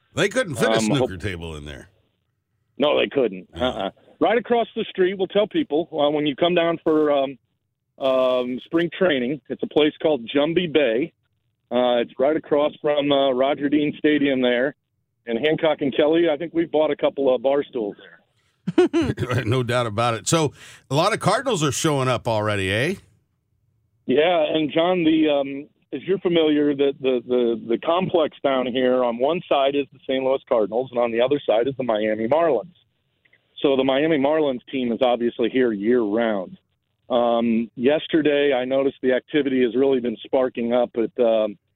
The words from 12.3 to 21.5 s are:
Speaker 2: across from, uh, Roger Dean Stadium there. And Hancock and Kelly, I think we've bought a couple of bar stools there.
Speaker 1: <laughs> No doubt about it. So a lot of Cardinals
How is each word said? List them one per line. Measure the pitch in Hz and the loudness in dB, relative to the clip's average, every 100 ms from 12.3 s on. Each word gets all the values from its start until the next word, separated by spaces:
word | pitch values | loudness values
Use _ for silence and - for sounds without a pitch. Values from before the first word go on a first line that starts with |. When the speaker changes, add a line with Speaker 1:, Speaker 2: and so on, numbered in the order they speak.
| 156 | 0
Speaker 2:
across | - 147 147 113 | 0 0 0 -2
from, | 151 147 143 | -2 0 2
uh, | 139 139 | 2 2
Roger | 123 135 147 143 | 2 0 0 0
Dean | 147 147 - | 0 0 0
Stadium | 151 147 143 131 | 2 2 2 2
there. | 123 120 139 - _ _ _ _ - | 2 2 0 -4 _ _ _ _ -6
And | 113 151 | -2 0
Hancock | 156 160 147 | 0 0 0
and | 143 143 | -2 0
Kelly, | 151 165 170 | 2 4 2
I | 143 | 0
think | 165 165 | -4 -4
we've | 160 | 0
bought | 151 156 | 0 0
a | 143 | 0
couple | 151 139 135 | -2 0 0
of | 127 | 2
bar | 127 143 | 0 0
stools | 135 127 104 - | -2 -6 -6 -8
there. | - - _ _ _ _ - - | -16 -20 _ _ _ _ -10 -4
Speaker 1:
<laughs> | 359 349 269 - 127 120 - | -2 -2 -4 -6 -6 -4 -2
No | 127 | -4
doubt | 117 123 120 | -2 -4 -4
about | 104 120 113 | -2 -2 -4
it. | - | -2
So | 165 151 - - - - | 0 0 -4 -20 -20 -6
a | 139 | -2
lot | 190 | 0
of | 220 | 0
Cardinals | 175 226 269 | 0 0 0